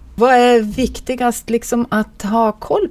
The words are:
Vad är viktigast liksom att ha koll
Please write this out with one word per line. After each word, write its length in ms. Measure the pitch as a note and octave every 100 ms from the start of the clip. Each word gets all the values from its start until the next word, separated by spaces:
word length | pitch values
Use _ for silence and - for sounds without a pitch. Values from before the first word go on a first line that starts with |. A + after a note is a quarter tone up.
| -
Vad 200 | - B3
är 280 | B3 B3 A#3+
viktigast 880 | G#3+ G#3 B3 - - B3+ B3 - -
liksom 360 | A#3 - A#3+ A#3+
att 320 | G#3+ G#3+ -
ha 300 | G3+ A3+ A3
koll 360 | G#3+ - G#4 G4